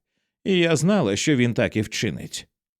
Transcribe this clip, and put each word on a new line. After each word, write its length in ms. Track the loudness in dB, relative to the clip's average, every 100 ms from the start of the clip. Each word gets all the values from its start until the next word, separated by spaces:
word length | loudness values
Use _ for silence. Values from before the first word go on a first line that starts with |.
| _ _ _ _
І 140 | -2 0
я 180 | 2 2
знала, 400 | 2 2 2 0
що 200 | 0 2
він 180 | 2
так 220 | 0 -2 -2
і 40 |
вчинить. 680 | -4 -4 -4 -6 -10 -14 -16 _ _ _